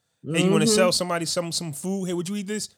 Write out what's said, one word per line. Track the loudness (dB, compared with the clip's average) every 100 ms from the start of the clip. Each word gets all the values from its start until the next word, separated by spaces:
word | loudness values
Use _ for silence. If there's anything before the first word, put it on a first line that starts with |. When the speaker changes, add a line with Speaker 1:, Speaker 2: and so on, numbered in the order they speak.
| _ _ -4
Speaker 1:
Hey, | 2
you | 4
wanna | 4 4
Speaker 2:
Mm-hmm. | 4
Speaker 1:
sell | 4
somebody | 2 0 -2 -2
some, | -2 -4
some | -4 -6
food? | -6 -4 -4 -2
"Hey, |
would | -4 -4
you | -6
eat | -6
this?" | -6 -8